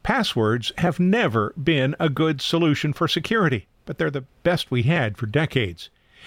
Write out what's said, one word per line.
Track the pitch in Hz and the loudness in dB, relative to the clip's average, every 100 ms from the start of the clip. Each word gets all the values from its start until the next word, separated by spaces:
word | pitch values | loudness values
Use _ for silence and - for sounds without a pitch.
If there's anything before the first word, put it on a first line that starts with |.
Passwords | - 254 214 - 107 117 110 - | -2 0 0 0 2 0 -4 -2
have | 175 170 | -2 2
never | 180 220 190 113 104 - | 2 2 2 0 -2 -2
been | 135 151 131 - | 0 2 0 0
a | 160 | -2
good | 135 160 143 | 0 0 0
solution | - 165 165 143 151 | -2 2 2 2 0
for | 139 165 | -2 -2
security, | 175 - 226 170 123 - _ - | -2 0 2 2 0 -6 _ -14
but | 160 | -4
they're | 160 | -4
the | 139 131 _ | -4 -10 _
best | 170 175 - | 0 0 0
we | 123 | 0
had | 113 170 113 104 | 2 2 0 -4
for | 110 | -2
decades. | 143 165 135 101 82 - _ _ _ | -2 0 -2 -2 -6 -18 _ _ _